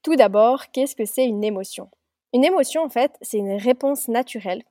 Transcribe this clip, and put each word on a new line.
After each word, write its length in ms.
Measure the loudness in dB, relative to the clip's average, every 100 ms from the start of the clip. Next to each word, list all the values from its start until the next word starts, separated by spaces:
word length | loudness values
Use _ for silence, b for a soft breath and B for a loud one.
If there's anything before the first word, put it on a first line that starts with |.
Tout 140 | 0 4
d'abord, 540 | 6 6 4 2 -4
qu'est-ce 260 | -4 -4 -4
que 80 |
c'est 220 | -6 0 0
une 180 | 0
émotion ? 460 | -4 -6 -10 -14 -16 _ _ _ _
Une 100 | 2
émotion, 400 | 2 2 0 -2
en 60 | -2
fait, 300 | -2 -2 _
c'est 160 | -8 -6
une 160 | -4
réponse 560 | -2 0 0 0 -2 -2
naturelle, 540 | -4 -4 -8 -8 -8 -10